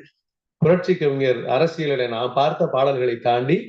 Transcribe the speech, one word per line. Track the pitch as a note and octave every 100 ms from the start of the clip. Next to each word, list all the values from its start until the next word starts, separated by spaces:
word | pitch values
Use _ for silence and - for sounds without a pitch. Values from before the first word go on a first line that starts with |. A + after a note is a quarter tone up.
| - _ _ _ _ _
புரட்சி | D#3 F3 F3+ F3+
கவிஞர் | D3 C3+ C3+ A#2 -
அரசியலிலே | B2+ E3 E3 D3+ C3 A#2+
நாம் | A2+ B2
பார்த்த | C3+ D3 - E3+
பாடல்களை | C3 C#3 C3+ B2 A#2
தாண்டி | A#2+ B2 C3 F#3+